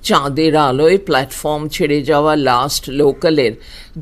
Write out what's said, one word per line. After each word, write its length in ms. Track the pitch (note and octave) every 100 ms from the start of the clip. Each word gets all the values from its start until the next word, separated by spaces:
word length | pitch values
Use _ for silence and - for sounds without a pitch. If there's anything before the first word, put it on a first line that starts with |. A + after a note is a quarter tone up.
চাঁদের 520 | - E3+ C#3+ C#3 D#3+ D3+
আলোয় 420 | C#3+ C3 D#3 F#3+
প্ল্যাটফর্ম 680 | F#3+ C#3 C#3 - D3+ D3+ D3+
ছেড়ে 340 | - D#3 D3
যাওয়া 340 | C3+ D3 D3+ D#3
লাস্ট 540 | C3+ B2 C#3 - -
লোকালের 640 | C3+ C#3+ C3+ E3+ D#3 A#2+ A2+ - - - -